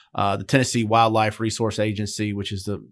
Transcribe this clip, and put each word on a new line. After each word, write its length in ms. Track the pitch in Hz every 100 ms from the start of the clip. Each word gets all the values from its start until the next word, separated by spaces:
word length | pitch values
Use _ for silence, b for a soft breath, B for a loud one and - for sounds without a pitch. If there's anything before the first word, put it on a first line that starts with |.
| B
uh, 240 | - 101 101
the 60 |
Tennessee 400 | 98 139 123 120
Wildlife 560 | 107 113 113 110 110 -
Resource 400 | 113 - 113 110
Agency, 520 | 117 101 104 - 104
which 180 | 101 98
is 120 | 98
the, 200 | 104 98 -